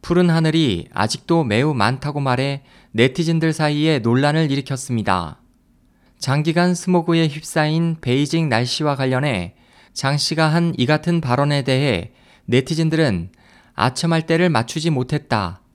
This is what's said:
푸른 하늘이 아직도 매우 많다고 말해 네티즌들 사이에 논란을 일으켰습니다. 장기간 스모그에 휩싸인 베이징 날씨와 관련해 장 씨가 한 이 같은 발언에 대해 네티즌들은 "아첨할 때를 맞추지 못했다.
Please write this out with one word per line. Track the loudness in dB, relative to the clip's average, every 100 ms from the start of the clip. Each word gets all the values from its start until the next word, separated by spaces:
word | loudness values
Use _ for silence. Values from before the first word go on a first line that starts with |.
푸른 | 2 2 4
하늘이 | 4 2 2 2 0 -4
아직도 | -2 -2 -2 0 0
매우 | 2 2 2
많다고 | 2 0 0 -4 -4
말해 | -2 0 -2 -6 _ -20 _
네티즌들 | 2 2 2 0 0 0
사이에 | 0 0 0 0 0
논란을 | 2 2 2 2 0
일으켰습니다. | -2 -4 -8 -4 -4 0 -2 -2 -12 _ _ _ _ _ _ _ _
장기간 | -2 0 0 2 2
스모그에 | 0 0 0 2 2 0
휩싸인 | -2 -6 -2 0 0 0 -2
베이징 | 0 0 0 0 0
날씨와 | 0 0 -2 -2 -2
관련해 | 0 0 0 -2 -6 _ _ _ _
장 | -6 -2 -2
씨가 | -2 0 2
한 | 2 0 0
이 |
같은 | 0 0 0 -2
발언에 | 0 0 2 0
대해 | 0 0 0 -2 -4 _ _ _
네티즌들은 | 0 0 0 -2 0 2 0 0 -6 _ _ -20 _
"아첨할 | -2 -2 0 -2 -2 0
때를 | 2 2
맞추지 | 2 -2 -4 -2
못했다. | -2 -2 -6 -2 -4 -2 -8 _